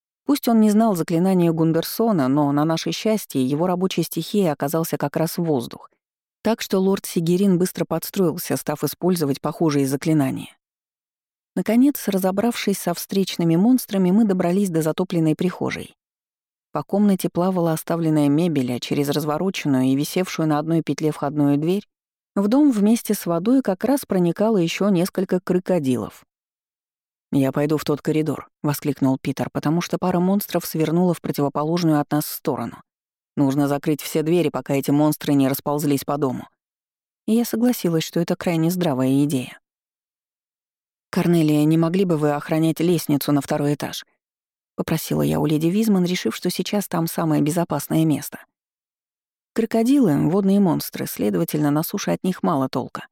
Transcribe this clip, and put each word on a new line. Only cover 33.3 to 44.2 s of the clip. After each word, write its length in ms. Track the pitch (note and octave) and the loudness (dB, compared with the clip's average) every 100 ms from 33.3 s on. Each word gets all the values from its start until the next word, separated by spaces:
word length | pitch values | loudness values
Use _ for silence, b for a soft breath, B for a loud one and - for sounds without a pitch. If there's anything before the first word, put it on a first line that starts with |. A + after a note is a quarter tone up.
| - | -2
«Нужно 320 | C3+ C#3+ C#3 | 0 2 0
закрыть 320 | C#3+ D#3+ D3 | 0 -2 -4
все 220 | - D#3+ | -4 -4
двери, 260 | D#3 F3 D3+ | 0 2 0
пока 260 | D#3+ - | -2 -2
эти 160 | C#3 C3 | -2 2
монстры 440 | C#3+ D3+ D3+ - | 2 2 0 2
не 140 | C#3+ C3+ | 2 2
расползлись 560 | C#3 D3+ D3 D3+ C#3 | 0 -4 -2 0 0
по 120 | - D3 | -2 -2
дому». 320 | C#3 B2 - _ _ _ _ _ _ _ - | -2 -4 -10 _ _ _ _ _ _ _ 0
И 60 | |
я 120 | A3+ | 0
согласилась, 600 | A#3 A3+ B3 A#3 F3+ E3 | 0 0 0 0 0 0
что 160 | - F3 | -2 -2
это 140 | E3 | -2
крайне 360 | F3+ F#3 E3 D#3+ | -2 -2 0 0
здравая 540 | F3+ E3+ B2+ C3 C#3 | 0 0 0 2 2
идея. 360 | C#3+ C3+ B2 - _ _ _ _ _ _ _ _ _ _ _ _ _ _ _ | 2 -2 -6 -14 _ _ _ _ _ _ _ _ _ _ _ _ _ _ _
«Корнелия, 540 | F3+ F3 E3+ D#3 D3+ | -2 2 2 4 2
не 120 | D3+ D#3+ | 4 2
могли 280 | E3 F#3 | 2 0
бы 120 | F#3 D#3 | 0 2
вы 160 | D3+ | 0
охранять 480 | C#3+ - D#3+ D#3+ D#3 | -2 -2 0 0 0
лестницу 520 | E3+ E3 - C#3+ - | 0 0 0 -2 2
на 80 | D3 | 0
второй 340 | - D3+ C#3+ | 0 -2 -2
этаж?» 300 | D3 B2 - - _ | -2 -6 -10 -16 _